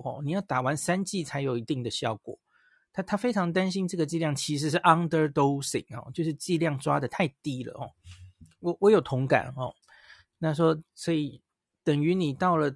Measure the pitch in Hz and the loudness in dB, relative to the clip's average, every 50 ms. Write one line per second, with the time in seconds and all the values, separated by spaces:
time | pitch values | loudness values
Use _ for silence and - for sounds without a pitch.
0 | 120 131 110 131 147 143 175 202 196 - 135 127 127 131 151 147 - - 175 190 | -8 -8 -8 -6 -4 -4 -2 -4 -2 -2 -2 0 0 0 -2 -2 0 -2 0 -2
1 | 190 - - 190 151 - - 139 139 135 120 120 113 - 147 127 120 113 - - | -2 -4 -4 -6 -6 -4 -4 -4 -2 -2 -2 -2 -2 -2 -4 -2 -4 -4 -4 -4
2 | - 113 110 - _ - - - _ _ _ _ _ _ _ _ _ _ - - | -4 -4 -4 -6 _ -16 -16 -16 _ _ _ _ _ _ _ _ _ _ -8 -8
3 | 185 - 208 202 - 247 220 202 175 170 165 190 190 185 175 196 185 175 - 170 | -4 -2 -2 -2 0 0 0 0 0 2 2 2 0 0 0 -2 -2 -2 -2 -2
4 | 156 147 170 165 165 151 139 135 - - 151 139 151 151 147 175 - 175 160 170 | -2 0 0 0 0 0 -2 -2 -2 -2 -2 -2 0 0 0 4 6 6 6 6
5 | 175 156 170 156 156 147 143 151 139 139 143 139 135 - - 113 - - - 123 | 4 2 2 2 2 2 4 4 4 4 2 0 -2 -4 -4 -4 -4 -6 -12 -14
6 | - - 135 170 160 165 151 - - - 175 156 170 160 143 131 - 156 143 147 | -12 -8 -6 -4 -2 -2 -4 -4 -4 -2 0 0 0 0 -2 -2 -2 0 0 0
7 | 135 120 - - - 131 - _ - 151 131 127 120 - - - 123 98 - _ | -2 -2 -2 -2 -2 -2 -4 _ -8 -8 -6 -6 -8 -10 -10 -12 -12 -14 -16 _
8 | - - - - - - - - - - _ _ 175 175 170 - 196 208 220 175 | -20 -20 -20 -20 -20 -20 -20 -20 -20 -20 _ _ -4 -4 0 4 6 8 8 6
9 | 135 - 135 127 135 131 - 113 - 127 131 131 127 - - _ _ _ - - | 6 2 0 0 2 4 4 2 2 0 -6 -8 -8 -8 -10 _ _ _ -20 -20
10 | - - - - - _ _ - 165 156 147 156 165 160 160 156 - _ _ - | -20 -20 -20 -20 -20 _ _ -6 -4 -2 0 2 2 2 2 0 -4 _ _ -8
11 | - 175 165 151 151 135 - - _ _ _ _ _ _ _ _ - 165 147 143 | -4 -2 -2 -2 -2 -4 -8 -14 _ _ _ _ _ _ _ _ 0 0 2 2
12 | 147 165 185 190 170 147 131 - 185 180 170 156 151 143 135 | 2 2 2 2 0 0 -2 0 0 2 2 2 2 0 -2